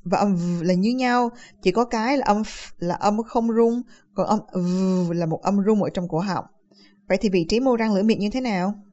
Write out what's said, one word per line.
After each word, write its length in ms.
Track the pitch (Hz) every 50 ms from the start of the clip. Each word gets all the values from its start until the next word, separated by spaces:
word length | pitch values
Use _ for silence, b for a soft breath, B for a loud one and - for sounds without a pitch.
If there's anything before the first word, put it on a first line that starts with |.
| -
và 140 | 175 190
âm 180 | - 202 208 190
v 280 | 170 175 175 175 175 160
là 100 | 180 185
như 220 | 175 190 220 247
nhau, 340 | 262 254 247 240 247 240 240 240 B B B B _
chỉ 100 | - 185
có 140 | - 226 247
cái 320 | 240 - 220 220 247 285
là 80 | 269 -
âm 160 | - 208 214
f 300 | 220 - - - - - - -
là 160 | 175 175 175
âm 280 | - - 202 208 214 226
không 240 | 220 - 247 226 226 220
rung, 240 | 226 233 233 233 240 247 b b b b _ _
còn 140 | - 185
âm 120 | - 208 214 - - - 185 175 180 180 185 190 185 185 185 180
v 40 | 170
là 140 | 170 170 170
một 160 | 160 160 -
âm 220 | - 190 202 202 190
rung 180 | 208 220 208 170
ở 60 | 131 -
trong 140 | 196 175
cổ 120 | 175 160 156
họng. 260 | 190 202 180 139 - - _ _ _ b b b b b b b _
Vậy 100 | - 185
thì 120 | 196 - 208
vị 160 | 180 180 165 -
trí 100 | 208 233
môi 180 | 269 269 247
răng 160 | 226 220 220 208
lưỡi 100 | 190 208
miệng 160 | 220 220 -
như 100 | 202 208
thế 120 | 214 262
nào? 320 | 254 240 208 180 180 196 208 - - -